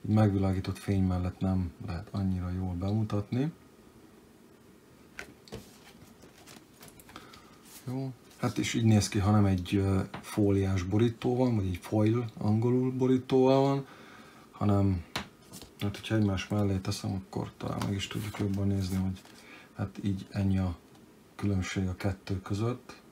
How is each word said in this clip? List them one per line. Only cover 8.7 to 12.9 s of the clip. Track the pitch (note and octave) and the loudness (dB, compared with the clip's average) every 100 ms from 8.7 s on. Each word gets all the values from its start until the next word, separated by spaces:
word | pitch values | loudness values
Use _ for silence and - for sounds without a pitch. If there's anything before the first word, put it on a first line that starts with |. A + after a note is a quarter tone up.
így | B2+ | 2
néz | A2+ G#2+ G2+ | 6 6 4
ki, | G#2+ | 0
ha | G2 | 4
nem | G#2+ G2+ | 4 4
egy, | F#2 F2+ G2+ | 2 2 2
ö, | G2 F#2+ F#2+ - | 2 0 -2 -10
fóliás | - - G2+ G2 G2 F#2+ | -8 0 2 4 2 0
borítóval, | F2+ G#2+ A#2+ A2+ B2+ B2 B2+ A2+ | 0 2 2 2 -2 2 2 2
vagy | F#2+ | -2
egy | F2 | -4
foil | - A2 G#2+ A#2+ A2+ - | -2 2 2 2 -2 -4
angolul | G#2 G#2+ A#2+ B2+ B2+ | 0 2 2 2 0